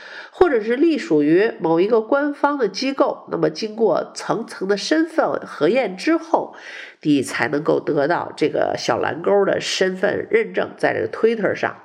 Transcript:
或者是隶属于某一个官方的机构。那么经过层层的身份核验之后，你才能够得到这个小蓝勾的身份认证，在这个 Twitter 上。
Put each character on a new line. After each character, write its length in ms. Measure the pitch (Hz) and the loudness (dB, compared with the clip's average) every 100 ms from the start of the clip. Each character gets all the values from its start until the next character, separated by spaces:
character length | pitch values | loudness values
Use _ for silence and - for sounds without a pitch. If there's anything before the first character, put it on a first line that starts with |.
| - - - | -18 -18 -4
或 180 | - 359 | 2 4
者 140 | 247 | 4
是 140 | 214 247 | 0 2
隶 200 | 330 277 | 2 2
属 280 | - 151 | 2 2
于 300 | 147 175 226 - | 4 4 2 0
某 200 | 165 165 | 2 2
一 80 | 202 | 4
个 140 | 233 | 2
官 300 | 220 277 294 | 2 0 0
方 240 | 285 285 285 | 0 0 0
的 120 | 214 | -2
机 260 | - 262 | -2 -2
构。 340 | 269 262 - - | 0 0 -2 -6
那 60 | 165 | -2
么 120 | 156 | -2
经 260 | 160 214 214 | -2 -8 0
过 360 | 214 139 - | 2 2 -2
层 320 | - - 170 233 | -6 -4 -4 -6
层 220 | - 190 | -6 -4
的 100 | 196 | -2
身 300 | - 311 330 | 0 0 0
份 320 | - 208 - | 0 0 -2
核 260 | - - 156 | -6 -2 2
验 280 | 247 220 185 | 2 0 -2
之 180 | - 320 | 0 0
后， 380 | - 147 143 - - - - - | 2 -2 -2 -10 -16 -16 -16 -6
你 220 | 156 143 | 0 2
才 240 | - - 117 | 0 -2 -2
能 160 | 147 | 0
够 160 | 165 143 | 0 0
得 280 | 139 147 147 | 0 0 0
到 240 | 165 - - | 0 -4 -2
这 100 | 147 | 0
个 280 | - - - | 2 0 -2
小 220 | - 113 | -2 -2
蓝 240 | 98 131 | -2 -4
勾 200 | 180 202 | 0 2
的 160 | 190 - | 2 0
身 360 | - - 190 185 | -2 -2 -2 0
份 320 | 190 - - | -2 -2 0
认 240 | 220 196 | 0 0
证， 160 | 196 180 - | -4 -6 -2
在 160 | 139 | -2
这 80 | 113 | 0
个 80 | 98 | -4
Twitter 460 | - 220 233 175 95 | 0 0 2 -2 -2
上。 220 | 95 - | -4 -6